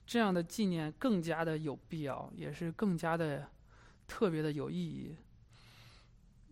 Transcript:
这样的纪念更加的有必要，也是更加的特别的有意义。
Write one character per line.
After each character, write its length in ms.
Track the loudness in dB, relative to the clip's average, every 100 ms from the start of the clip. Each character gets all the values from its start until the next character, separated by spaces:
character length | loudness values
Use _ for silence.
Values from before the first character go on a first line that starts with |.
这 140 | -2 2
样 140 | 4
的 100 | 2
纪 240 | 0 0 2
念 260 | 2 -2
更 300 | 0 2 4
加 200 | 2 0
的 140 | 0 0
有 180 | -2 -4 -6
必 140 | -4
要， 280 | -4 -4 -8 -8
也 160 | -8
是 180 | -4 -6
更 260 | 0 2 2
加 180 | 2 2
的 320 | 0 -2 -6 -14 -20 -20 -20 -20 -14
特 220 | 0 2
别 140 | 4
的 100 | 0
有 180 | 0 -2
意 60 | -4
义。 400 | -4 -6 -10 -12 -18 -20 -20 -20 -20 -20 -20 -20 -20 -20 -20 -20 -20